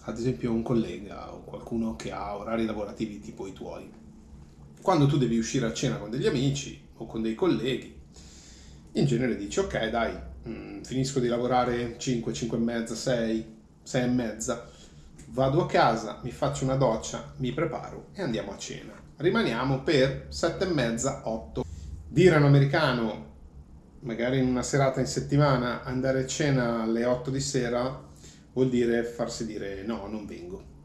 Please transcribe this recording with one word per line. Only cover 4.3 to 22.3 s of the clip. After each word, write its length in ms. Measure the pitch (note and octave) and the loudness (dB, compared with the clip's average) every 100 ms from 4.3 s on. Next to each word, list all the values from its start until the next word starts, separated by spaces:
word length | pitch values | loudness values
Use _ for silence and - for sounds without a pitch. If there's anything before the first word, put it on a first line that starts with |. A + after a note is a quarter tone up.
| - - - - - | -20 -20 -20 -20 -2
quando 240 | - E3+ C#3 | 4 6 6
tu 120 | D3+ | 4
devi 200 | A#2 A2+ | 4 2
uscire 280 | A2+ C3+ A2+ | 2 0 0
a 80 | |
cena 220 | - A#2+ G#2+ | 0 -2 -2
con 140 | G#2 | -4
degli 180 | B2+ G#3 | -2 0
amici 580 | B2+ C#3 - - - - - | 2 2 0 -6 -12 -18 -14
o 100 | A2+ | -10
con 160 | A2+ | -4
dei 140 | A2 A2 | -4 2
colleghi, 680 | F#3 A2+ B2 A#2 - - - - - - - - - - - | 2 2 0 -4 -6 -18 -20 -20 -20 -20 -20 -20 -20 -20 -6
in 120 | A3 D#3+ | 0 2
genere 320 | A#2 B2+ G2 | 4 2 -2
dici: 220 | G2+ - | -2 -2
"Ok, 300 | F#3+ A2 A2 | -2 -2 0
dai, 240 | A#2 A2+ - - - A#2+ | 0 0 -4 -12 -12 -10
mm, 340 | G#2+ G#2 G2+ | -10 -10 -12
finisco 380 | - C3 C3 C3+ | -4 -2 0 0
di 80 | A#2+ | 0
lavorare 680 | A#2+ B2 B2+ B2 A#2+ A#2+ - | 2 2 4 2 0 -4 -4
cinque, 360 | C#3 A#2 A2+ | -2 -2 -2
cinque 240 | A2+ A#2 A#2 | -4 -2 0
e 40 | |
mezza, 340 | A#2 A#2 A2+ A2+ | 0 -2 -4 -4
sei, 640 | C3+ A#2+ A2+ A2+ - - - - | 0 0 0 -2 -4 -14 -20 -20
sei 220 | - B2+ | -4 0
e 40 | B2 | 2
mezza, 640 | B2 A2+ G#2 - A#2 - - - - - - - | 2 0 -4 -4 -6 -8 -20 -20 -20 -20 -20 -6
vado 340 | A#2 C3+ D3+ | 0 2 2
a 40 | - | 4
casa, 520 | F3+ C3+ A2+ G#2+ - | 6 6 4 -4 -8
mi 80 | A#2+ | -10
faccio 340 | - C#3+ - C3 | -2 -2 0 0
una 100 | C3+ | 4
doccia, 580 | B2+ A2+ - A#2 - - | 4 2 -4 -10 -10 -6
mi 160 | B2 | -4
preparo 540 | - - - - - - | -2 -2 -4 -8 -12 -12
e 80 | - | -6
andiamo 300 | D3+ G#2+ G2 | -4 -4 -6
a 60 | - | -10
cena." 360 | - - - - - - | -12 -12 -14 -18 -18 -2
Rimaniamo 680 | E3 A3+ E3+ A2+ C3+ C3+ | 2 2 2 0 0 0
per 420 | - C#3+ C#3 - - | 4 4 4 2 -8
sette 360 | - E3+ - F#3+ | -2 -2 0 0
e 80 | |
mezza, 480 | D3+ A#2 A2+ C3 C#3 A2+ | 2 0 0 -2 -2 -4
otto. 340 | A2 - - - - - - - | -6 -6 -8 -6 -10 -12 -12 -2
Dire 280 | - F3+ | 6 8